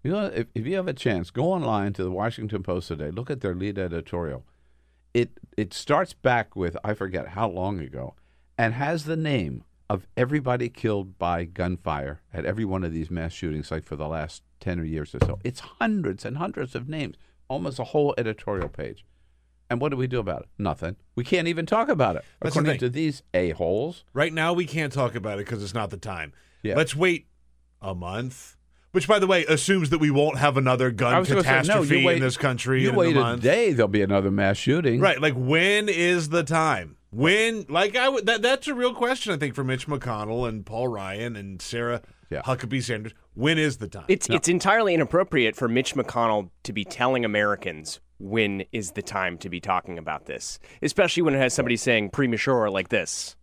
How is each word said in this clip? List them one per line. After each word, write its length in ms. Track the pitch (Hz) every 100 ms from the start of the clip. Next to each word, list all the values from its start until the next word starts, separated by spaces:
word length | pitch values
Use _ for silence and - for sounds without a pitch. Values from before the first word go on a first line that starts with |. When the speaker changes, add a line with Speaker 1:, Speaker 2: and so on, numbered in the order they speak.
Speaker 1:
you 80 | 135
know, 140 | 202 196
if, 200 | - 117
if 120 | 113 117
you 100 | 190
have 120 | 185
a 40 |
chance, 380 | 131 127 95 87
go 220 | 117 160
online 400 | 185 127 107 101
to 80 | 101
the 60 | 90
Washington 520 | 92 113 117 107 104
Post 260 | 90 90 -
today. 220 | 78 73
Look 200 | 76 127
at 100 | 135
their 140 | 98
lead 240 | 90 101 98
editorial. 640 | 92 85 82 87 82 65 - _ _ _ _ _ _
It, 180 | 120 117 - - -
it 180 | 101
starts 380 | - - 151 170
back 420 | - 131 120 110 -
with, 200 | 87 85
I 100 | 107
forget 340 | 107 98 90 55
how 200 | 95 110
long 320 | 90 92 98
ago, 340 | 67 65 64 - _ _ _ -
and 180 | 113
has 300 | 117 143 165
the 120 | 151 160
name 480 | 156 135 78 62 - _ -
of 180 | 101 - -
everybody 520 | 127 151 127 123 120
killed 500 | - 113 104 95 92
by 260 | 87 85
gunfire 760 | 87 90 90 90 85 73 69 78 _
at 120 | 82
every 200 | 76 104
one 200 | 104 95
of 80 | 87
these 180 | 82 80
mass 220 | 87 82
shootings, 380 | - 85 76 -
like, 140 | 80
for 120 | - 73
the 100 | 78
last 340 | 80 78 - _ _
ten 240 | 95 87 80
years 280 | 78 76
or 40 | 123
so. 140 | 95 -
It's 180 | - 127
hundreds 640 | - - 226 208 165 -
and 120 | 110 135
hundreds 380 | 185 - 127 120
of 120 | 127
names, 280 | 156 120 - - _ _
almost 300 | 151 165 131
a 40 |
whole 300 | 117 151 143 -
editorial 520 | 113 107 - 101 78
page. 360 | - 65 - _ _ _ _ _ _ _
And 120 | 120
what 100 | 147
do 60 | 135
we 100 | 127
do 120 | 123
about 220 | 98 73
it? 60 | - -
Nothing. 380 | 98 73 82 - _ -
We 80 |
can't 240 | 123 180 170
even 180 | 160 165
talk 220 | 214 226
about 280 | 175 117 80
it, 80 | - _
Speaker 2:
That's 140 | -
the 60 | 147
Speaker 1:
according 120 | 151
Speaker 2:
thing. 80 | 131
Speaker 1:
to 80 | 123
these 320 | 131 160 135 _
a-holes. 680 | 90 90 78 85 101 151 170 _
Speaker 2:
Right 200 | 131 160
now, 200 | 160 165
we 120 | 175 175
can't 260 | 147 147
talk 220 | 131 123
about 240 | 117 107 101
it 40 |
'cause 180 | 101 117
it's 120 | 101
not 160 | 113 101
the 60 | 95
time. 360 | 107 90 76 - _ _
Speaker 1:
Yeah. 140 | 107 113
Speaker 2:
Let's 180 | 147
wait 320 | 135 180 175 _ _ _ _ _ _
a 140 | 98
month. 640 | 90 87 101 127 - - _ _ _ _
Which, 140 | 185 160
by 140 | 208
the 80 | 190
way, 160 | 185
assumes 460 | 147 156 175 190 151
that 80 | 160
we 120 | 151
won't 280 | 139 151 127
have 180 | 147 135
another 340 | 127 123 127
gun 240 | 110 123
Speaker 1:
I 60 | 151
was 80 | 185
gonna 140 | 185
say, 40 | 135
no, 60 | 135
you 40 |
Speaker 2:
catastrophe 420 | 156 208 143 143
Speaker 1:
wait, 120 | 135 170
Speaker 2:
in 40 |
this 140 | 131 127
country 460 | 143 120 123 131
Speaker 1:
you 60 | -
Speaker 2:
in 60 | 196
Speaker 1:
wait 200 | 170 143
Speaker 2:
a 40 |
Speaker 1:
a 20 |
Speaker 2:
month. 200 | 117 120
Speaker 1:
day, 300 | 127 202 226
there'll 140 | 127 104
be 140 | 104
another 300 | 98 98 98
mass 240 | 101 98 104
shooting. 440 | - 151 147 120
Speaker 2:
Right, 200 | 185 135
like, 140 | 156
when 540 | 127 127 160 190 208 214
is 420 | 170 175 180 151
the 120 | 170
time? 540 | 151 165 160 113 82 - _
When, 520 | 110 151 208 226 220 156
like, 260 | 156 202
I 140 | 240 262
would, 180 | 262 196
that, 160 | 226
that's 240 | 233 262 302
a 80 |
real 180 | 254 247
question, 400 | 233 240 254 214
I 40 | 160
think, 180 | 143
for 80 | 131
Mitch 240 | 131 131 -
McConnell 640 | 143 123 107 107 117 123
and 180 | 110 98
Paul 220 | 110 123
Ryan 480 | 107 95 101 120 110
and 260 | 98 92
Sarah 400 | - 120 120 120 - _ -
Speaker 1:
Yeah. 120 | 71
Speaker 2:
Huckabee 400 | - 127 120 131
Sanders. 320 | 127 110 107 - _
When 240 | - 143 160
is 180 | 151 131
the 80 | 101
time? 160 | 98 -
Speaker 3:
It's, 200 | 190 -
Speaker 1:
No. 60 |
Speaker 3:
it's 140 | 165 -
entirely 460 | 175 196 220 208
inappropriate 600 | 170 143 170 - 151 113
for 140 | - 117
Mitch 260 | 120 131
McConnell 560 | 135 - 120 117 107 92 _
to 80 | -
be 120 | 104
telling 400 | 95 - 127 131
Americans 760 | 113 104 104 98 95 78 78 - _ _
when 460 | 98 113 104 98 92
is 200 | 117 92
the 100 | 104
time 360 | - 101 92 85
to 100 | 95
be 120 | 87
talking 380 | 101 90 - 85
about 280 | 80 73 -
this, 320 | 65 - - - -
especially 400 | 151 - 175 -
when 120 | 160
it 40 | 135
has 160 | 127
somebody 220 | - 120 117
saying 340 | - 113 101
premature 580 | - 131 113 - 127 107
like 180 | 95 92
this. 440 | 107 82 - - -